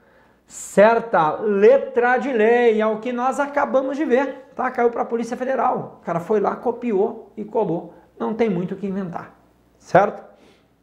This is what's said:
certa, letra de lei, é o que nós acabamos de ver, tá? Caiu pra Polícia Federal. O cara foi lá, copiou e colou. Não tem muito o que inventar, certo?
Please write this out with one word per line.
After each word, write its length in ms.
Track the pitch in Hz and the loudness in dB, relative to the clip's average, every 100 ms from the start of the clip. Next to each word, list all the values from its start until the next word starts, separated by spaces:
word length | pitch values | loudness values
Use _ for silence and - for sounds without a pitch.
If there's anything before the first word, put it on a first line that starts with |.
| _ _ _ _ _ | _ _ _ _ _
certa, 880 | - - - 214 226 233 185 156 - | -18 -2 4 6 6 2 2 2 0
letra 800 | 214 202 214 269 - 247 240 254 | -2 4 6 6 2 0 2 0
de 160 | 240 | 0
lei, 480 | 240 214 240 240 214 | 2 4 4 4 4
é 40 | 214 | 0
o 140 | 214 | -2
que 140 | 247 | -4
nós 260 | 240 254 262 | -4 -2 -2
acabamos 560 | 285 285 262 254 277 285 | -2 -2 0 0 0 -2
de 80 | |
ver, 460 | 302 247 277 - - | 0 2 0 -6 -14
tá? 160 | - 254 | -6 -4
Caiu 200 | 247 240 | 0 0
pra 160 | 240 - | 0 -4
Polícia 320 | 233 233 247 | -4 -4 -6
Federal. 640 | 254 262 247 247 - - | -4 -2 0 -2 -6 -12
O 40 | - | -6
cara 140 | 170 | -6
foi 220 | 170 214 | 0 0
lá, 160 | 196 208 | 0 -2
copiou 760 | - 233 247 190 220 240 - - | -4 -4 -2 0 0 -4 -14 -14
e 80 | 202 | -8
colou. 480 | 233 190 165 - - _ - | -4 -2 -4 -8 -18 _ -10
Não 140 | 233 | -8
tem 160 | 220 233 | -2 -2
muito 240 | 175 180 | -2 -4
o 40 | 190 | -6
que 80 | 202 | -6
inventar, 480 | 190 185 170 - - _ _ _ _ | -6 -8 -10 -14 -20 _ _ _ _
certo? 420 | - 170 202 - - - _ _ _ _ | 0 2 2 -2 -16 -20 _ _ _ _